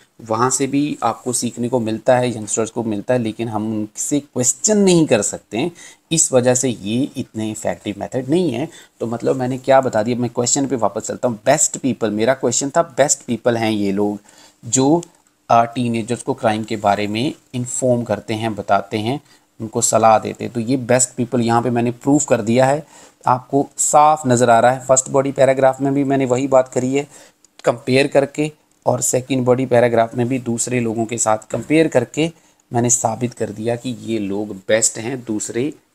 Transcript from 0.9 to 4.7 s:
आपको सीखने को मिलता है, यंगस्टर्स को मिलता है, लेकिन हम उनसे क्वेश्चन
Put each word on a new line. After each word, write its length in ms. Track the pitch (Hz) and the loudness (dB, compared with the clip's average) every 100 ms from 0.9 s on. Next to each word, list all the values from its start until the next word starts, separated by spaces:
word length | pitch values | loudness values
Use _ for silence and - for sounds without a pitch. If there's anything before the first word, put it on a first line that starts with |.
| 147 | -2
आपको 300 | 113 110 - | -4 -4 -6
सीखने 360 | 120 120 117 120 | -4 -4 -4 -2
को 120 | 127 | 0
मिलता 380 | 110 110 - 123 | -2 -2 2 2
है, 180 | 127 113 | 2 -4
यंगस्टर्स 340 | 107 - 110 | -6 -4 -4
को 140 | - | -4
मिलता 300 | 113 104 - | -4 -4 -2
है, 60 | 127 | -2
लेकिन 280 | 110 104 117 | -2 -4 -6
हम 240 | 110 107 | -4 -4
उनसे 480 | 110 107 - - 147 | -4 -6 -8 -4 -4
क्वेश्चन 580 | 143 123 123 - 190 | -4 -4 -2 -2 0